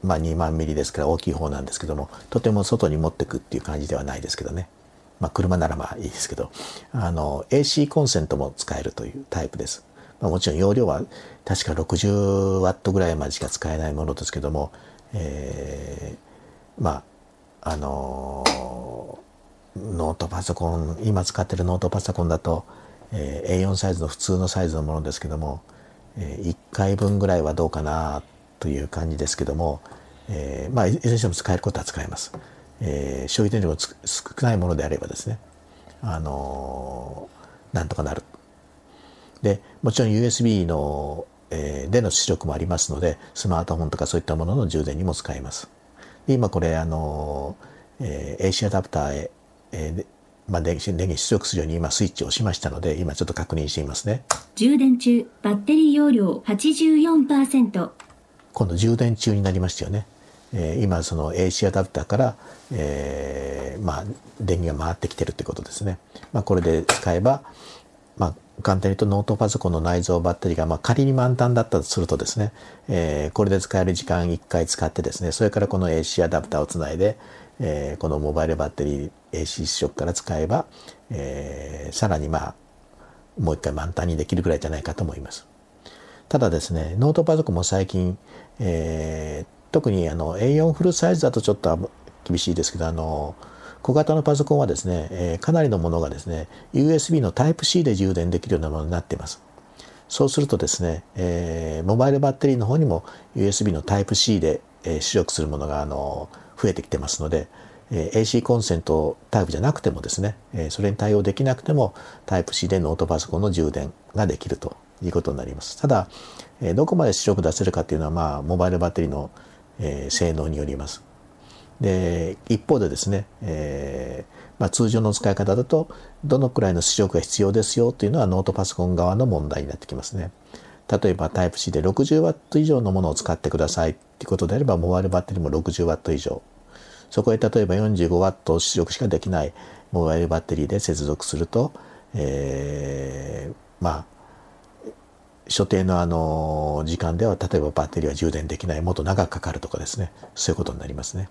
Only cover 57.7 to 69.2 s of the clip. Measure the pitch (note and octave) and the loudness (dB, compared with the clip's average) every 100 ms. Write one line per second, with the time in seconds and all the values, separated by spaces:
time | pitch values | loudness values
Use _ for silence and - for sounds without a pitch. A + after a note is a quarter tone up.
57.7 | F#3+ E3+ - - - _ _ - - G2+ | 2 -4 -6 -20 -20 _ _ -16 0 0
58.7 | E2+ A2 A#2 A#2+ A2+ - G2+ G2 F#2 F2+ | 4 4 4 4 2 2 4 4 2 0
59.7 | - - G2+ G2+ - - - - G#2 D#2+ | -2 -4 -4 -4 -14 -20 -20 -10 -4 -2
60.7 | F2 G#2 F2 E2+ D#2+ D2+ E2+ F#2 - G2 | 0 2 2 0 -2 -2 2 0 2 2
61.7 | F#2+ F#2 - - G#2 B2+ - - - - | 2 0 -2 -2 2 2 0 -16 -20 -10
62.7 | B2 D2 C#2 C#2 C2+ C#2 C#2 C#2 C#2 C2+ | -4 -2 -2 -4 -4 -6 -6 -6 -6 -8
63.7 | C#2+ G2 D2 G2+ B2 - - G2 F2 E2+ | -4 -4 -4 -6 -12 -16 -8 0 0 0
64.7 | D2 D#2+ E2+ - - D#3+ - - - - | -2 -4 -4 -6 -4 -6 -4 -6 -8 -8
65.7 | - G2+ F2+ _ - - A#2 G2+ F#2 F2 | -6 -4 -4 _ -20 -6 -4 2 2 4
66.7 | D#2+ D#2+ - - F2 A2 C#3 - - - | 2 2 0 2 2 4 2 -2 -20 -20
67.7 | - - - _ - F2+ E2+ - - - | -20 -20 -20 _ -2 -2 -2 -14 -6 0
68.7 | F#2+ G2 G2 G#2 G2 | 2 2 2 2 2